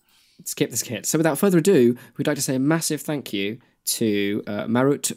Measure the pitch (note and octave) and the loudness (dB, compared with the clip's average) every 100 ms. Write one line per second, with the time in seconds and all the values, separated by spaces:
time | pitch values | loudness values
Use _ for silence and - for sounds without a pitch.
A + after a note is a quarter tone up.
0 | _ _ _ _ - - C#3+ B2+ - G#2+ | _ _ _ _ -8 -4 -4 -4 -6 -6
1 | - D#3 D#3+ C#3 G3+ F3 F#3+ E3+ A#2+ B2 | -2 0 0 2 2 4 6 6 6 2
2 | - - D3 C#3+ C#3 C3 C#3 E3 - D3+ | -6 -6 -4 -2 -2 0 0 0 -2 -6
3 | - D3 - G2+ G2+ A#2+ _ _ - - | -6 -8 -6 -4 -4 -6 _ _ -6 -2
4 | A2+ G2+ G2+ G#2 - G#2 - A#2+ C3+ C#3+ | 0 0 0 -4 -6 -6 -2 2 2 0
5 | - | -4